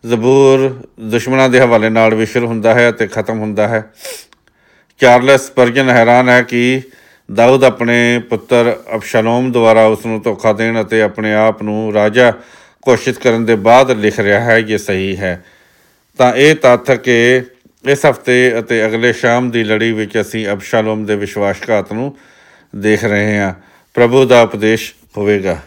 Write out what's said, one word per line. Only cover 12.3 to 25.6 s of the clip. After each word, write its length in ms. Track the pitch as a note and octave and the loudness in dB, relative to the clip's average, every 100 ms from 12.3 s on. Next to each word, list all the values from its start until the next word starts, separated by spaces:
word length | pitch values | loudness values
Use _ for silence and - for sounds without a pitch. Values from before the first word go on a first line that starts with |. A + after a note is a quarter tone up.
| - - - _ _ - | 0 -14 -20 _ _ 0
ਘੋਸ਼ਿਤ 300 | A#2 - - | 0 0 -2
ਕਰਨ 260 | C3 A2+ | -2 0
ਦੇ 100 | A2+ | 0
ਬਾਅਦ 360 | A2 G#2+ B2 C3 | 0 4 4 4
ਲਿਖ 300 | A2+ G#2+ G#2 | 0 -2 -2
ਰਿਹਾ 200 | G2+ G2+ | 0 0
ਹੈ। 180 | A#2+ A2+ | 2 0
ਇਹ 200 | G#2+ G#2 | 0 -6
ਸਹੀ 380 | - F#2+ F#2+ F#2 | -4 -6 -6 -6
ਹੈ। 280 | F#2+ F2 _ _ _ _ _ _ _ - | -8 -8 _ _ _ _ _ _ _ 0
ਤਾਂ 160 | B2 | 0
ਇਹ 200 | A#2+ D3 | 4 2
ਤੱਥ 360 | D#3 C3 B2 - | 4 2 2 0
ਕਿ 520 | A#2+ B2+ A#2+ A#2+ B2+ B2 _ _ _ | -2 0 0 2 0 -4 _ _ _
ਇਸ 220 | B2+ C#3 D3+ | -4 0 0
ਹਫ਼ਤੇ 520 | B2 - B2 B2 A#2 | 0 -2 0 0 -2
ਅਤੇ 280 | A2 A#2 A2 | -4 -2 -2
ਅਗਲੇ 260 | A2+ A#2+ | -2 -2
ਸ਼ਾਮ 380 | A#2 B2+ A#2+ B2 | 0 -2 0 -2
ਦੀ 140 | A#2 | -4
ਲੜੀ 280 | G#2+ G#2+ A2+ | -2 -2 -2
ਵਿੱਚ 280 | A2 G#2 A2 | -4 -4 -6
ਅਸੀਂ 280 | G#2 A2+ G#2 | -6 -8 -8
ਅਬਸ਼ਾਲੋਮ 560 | G2+ - A#2 A2 A2 | -8 -4 -2 -2 -4
ਦੇ 120 | G#2 G#2 | -4 -4
ਵਿਸ਼ਵਾਸਘਾਤ 760 | G2+ G#2+ G2+ G2 - G#2+ F#2 | -4 -4 -4 -6 -4 -4 -2
ਨੂੰ 240 | G#2+ C3+ C#3 _ _ _ _ _ G#2 | -8 -10 -12 _ _ _ _ _ -6
ਦੇਖ 280 | G#2 G#2+ | -2 -2
ਰਹੇ 340 | A2+ G#2 G#2 G#2 | -2 -2 -2 -2
ਹਾਂ। 160 | G2 F2+ _ _ _ | -4 -8 _ _ _
ਪ੍ਰਭੂ 300 | - A#2+ C3 | 0 2 2
ਦਾ 180 | B2+ B2 | 4 4
ਉਪਦੇਸ਼ 520 | A2 G#2 G#2+ A2 - _ _ - | 2 0 -2 -2 -6 _ _ -6
ਹੋਵੇਗਾ। 400 | G#2 G#2 F#2+ E2+ | -2 -2 -2 -8